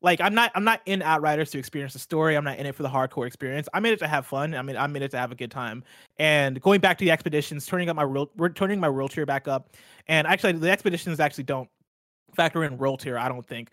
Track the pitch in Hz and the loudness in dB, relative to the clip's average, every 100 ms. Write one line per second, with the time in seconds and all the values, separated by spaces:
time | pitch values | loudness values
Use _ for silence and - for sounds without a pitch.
0 | 175 170 180 214 233 185 214 220 - 190 | 2 4 4 4 2 2 2 0 -2 -2
1 | 156 160 156 151 156 139 127 147 139 135 | 2 2 2 0 -2 -6 -8 -8 -10 -12
2 | - 160 160 151 143 135 139 135 139 131 | -4 0 2 2 0 -6 -8 -6 -4 -2
3 | 131 - 123 - 131 139 143 170 226 214 | -2 -4 -8 -6 -6 -6 -4 -2 0 0
4 | 151 147 135 135 151 147 135 127 143 143 | 0 -2 -2 -4 -4 -4 -6 -4 -4 -4
5 | 135 127 123 120 120 127 120 113 - - | -4 -4 -6 -6 -10 -8 -8 -10 -16 -20
6 | - - 156 151 139 131 190 196 190 170 | -16 0 4 4 2 2 4 6 6 4
7 | 185 160 170 151 147 147 - 185 170 160 | 4 2 2 -2 -2 -8 -4 -2 -2 0
8 | 143 135 147 - 175 156 196 202 165 135 | 0 0 -4 -2 -2 0 -2 2 0 0
9 | 135 - 143 139 143 135 - _ - - | -2 -4 -2 -2 -2 -4 -6 _ -20 -18
10 | - 160 156 190 208 165 165 196 208 170 | 0 2 4 2 2 2 2 2 0 -2
11 | 175 156 147 - 135 135 123 _ _ _ | -2 0 0 0 -6 -6 -6 _ _ _
12 | _ _ _ - 165 165 156 127 135 135 | _ _ _ 0 2 2 -2 0 -2 -2
13 | 139 120 127 127 117 117 117 | -4 -4 -4 -4 -10 -14 -14